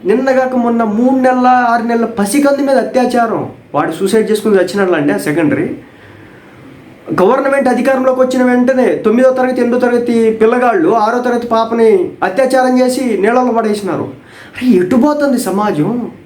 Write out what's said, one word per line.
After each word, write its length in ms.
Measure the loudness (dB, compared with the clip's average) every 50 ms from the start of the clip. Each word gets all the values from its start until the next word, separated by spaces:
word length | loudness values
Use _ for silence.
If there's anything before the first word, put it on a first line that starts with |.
| 0
నిన్నగాక 500 | 0 0 0 0 0 0 0 0 0 -2
మొన్న 280 | -2 0 0 0 0
మూడు 340 | -2 -2 0 0 0 2 0
నెలల, 300 | 2 2 2 2 2 2
ఆరు 360 | 2 2 2 2 0 0 -2
నెలల 220 | -2 -2 -2 -2 -2
పసికంది 580 | -2 -2 -4 -4 0 0 0 2 2 0 0
మీద 160 | 0 0 0 0
అత్యాచారం, 760 | 0 0 -2 0 0 0 0 -2 -2 -2 -4 -6 -6 -8 -12 -18 -20 -6 -4
వాడు 180 | -4 -2 -2
సూసైడ్ 380 | -4 -4 -2 0 0 0 0 0
చేసుకుని 260 | -2 -2 0 2 2
చచ్చినట్లండి. 560 | 2 2 0 0 -2 0 0 0 0 0 -2
ఆ 40 | -2
సెకండరీ 540 | -2 -4 -2 -2 0 0 0 0 -2 -4 -6 -8 -10 -14 -20 -20 -20 -20 -20 -20 -20 -20 -20 -20 -20 -20 -20 -20 -20 -20 -20 -20 -20 -20 -20 -20 -20 -12 -8 -2 0
గవర్నమెంట్ 460 | 2 2 2 2 0 0 0 0 0 0
అధికారంలోకి 520 | 0 0 0 0 0 0 0 0 2 2
వచ్చిన 220 | 0 0 2 0
వెంటనే 520 | 2 2 2 2 2 2 2 2 0 0 0
తొమ్మిదో 380 | 0 0 0 2 4 2 2
తరగతి, 280 | 2 0 -2 -2 0 -2
ఎనిమిదో 180 | -2 0 0 0
తరగతి 520 | 0 0 0 0 0 0 0 2 2 0
పిల్లగాళ్ళు 600 | 2 2 2 2 2 2 0 0 0 2 0 2
ఆరో 280 | 2 0 0 0 -2 -2
తరగతి 280 | -2 -2 -2 -2 -2
పాపని 640 | -2 -2 -2 -2 -2 0 2 4 4 4 2 0 -4 -4 -4
అత్యాచారం 580 | -4 -2 0 0 0 2 2 2 2 2 2 2
చేసి 240 | 2 0 0 -2 -2
నీళ్ళలో 480 | -2 -2 0 0 0 2 2 0 0
పడేసినారు. 760 | 0 0 0 -2 -4 -4 -4 -6 -6 -6 -6 -8 -12 -16 -20 -20 -20 -20 -20 -20 -12
అరే, 120 | -4 0 2
ఎటు 280 | 4 4 4 2 2
పోతుంది 420 | 2 2 2 2 0 0 0 0 -2
సమాజం? 720 | -2 -4 -4 -2 -2 -2 -2 -2 -2 -2 -2 -4 -6 -10 -12 -18 -20